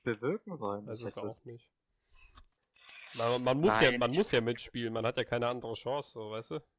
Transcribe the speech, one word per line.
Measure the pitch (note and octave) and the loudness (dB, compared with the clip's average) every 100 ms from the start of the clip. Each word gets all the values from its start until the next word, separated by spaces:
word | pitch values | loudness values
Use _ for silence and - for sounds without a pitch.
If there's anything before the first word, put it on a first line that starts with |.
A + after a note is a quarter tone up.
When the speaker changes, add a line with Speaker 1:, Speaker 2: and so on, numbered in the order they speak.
Speaker 1:
bewirken | B2 A2 C3 G#3 - E3 | -4 -2 -2 -4 -6 -8
wollen, | G#2 G2+ G#2+ | -4 -4 -6
Speaker 2:
Weiß | A2+ | -8
Speaker 1:
das | A2 | -8
Speaker 2:
es | G#2+ | -8
Speaker 1:
hätte | G#2+ | -10
Speaker 2:
auch | A2 | -10
nicht. | B2 A#2 _ _ _ _ _ _ - - - _ _ _ - - - B2 | -16 -18 _ _ _ _ _ _ -20 -20 -20 _ _ _ -20 -20 -12 -2
Man, | A#2 B2 | 0 2
man | B2 C3+ | 2 4
muss | F3+ A2 | 4 6
ja, | B2+ | 6
Speaker 1:
Nein, | A#2+ | 6
Speaker 2:
man | A#2+ | 2
Speaker 1:
ich | D#3 | 2
Speaker 2:
muss | G#3+ | 2
ja | B2 | 2
mitspielen, | A2+ A#2+ - B2 A#2 | 2 -2 -6 -6 -4
man | A2+ A2 | -2 0
hat | B2+ | -2
ja | |
keine | A2+ A#2+ A#2+ | -2 0 0
andere | B2 A2+ | -2 -6
Chance, | A2 B2 C#3+ - | -6 -4 -4 -6
so, | A#2 G#2+ | -10 -8
weißt | A2 - | -8 -8
du? | D#3 - | -10 -10